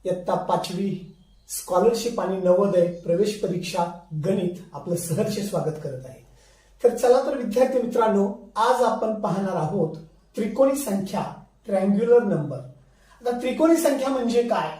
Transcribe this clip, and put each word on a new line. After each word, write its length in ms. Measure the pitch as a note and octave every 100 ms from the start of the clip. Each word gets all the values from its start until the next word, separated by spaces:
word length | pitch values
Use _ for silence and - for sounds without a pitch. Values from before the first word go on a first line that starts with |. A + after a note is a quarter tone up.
इयत्ता 300 | F#3 F3+ -
पाचवी 800 | F#3 - F3+ - F3+ G3 - - - _ _ _
स्कॉलरशिप 720 | - - F3+ A3+ A#3 A#3 F#3+
आणि 160 | F#3 F#3+
नवोदय 500 | F3+ F3+ G3+ F3 E3+
प्रवेश 540 | - E3 F3 G#3 -
परीक्षा 440 | F#3 F3 - F3+ F3 - - D3+ E3+
गणित 240 | G3 F3 - -
आपलं 240 | C#3+ E3+ E3+
सहर्ष 420 | - E3 G#3 G#3
स्वागत 340 | - E3+ D3+ D#3
करत 180 | D3 B2+
आहे. 220 | - - - _ _ _ _ _
तर 120 | A#3+ -
चला 300 | B3 B3 C#4
तर 100 | C4+
विद्यार्थी 460 | G#3+ B3 C4+ C4
मित्रांनो, 680 | A#3 A#3+ A3 G3 G3 - - -
आज 260 | A#3 B4+
आपण 320 | A#3 - A3
पाहणार 420 | G#3 G3+ F#3+ G3 F3
आहोत 400 | D#3 G3 D#3 - - _ _ -
त्रिकोणी 380 | G#3+ C4+ C4+
संख्या, 500 | C#4 A3 G3 F#3 G3 - - - _ -
ट्रायंग्युलर 560 | F#3+ G3 G3+ A#3 A#3+
नंबर. 360 | G#3 D#3+ C#3+ B2+
आता 840 | - - _ _ _ _ A#3+ A#3+
त्रिकोणी 360 | B3+ - D#4+ E4
संख्या 320 | D4 C4+ C4+
म्हणजे 340 | C4 A#3 A#3+
काय? 280 | A#3 F#3+ D3+ -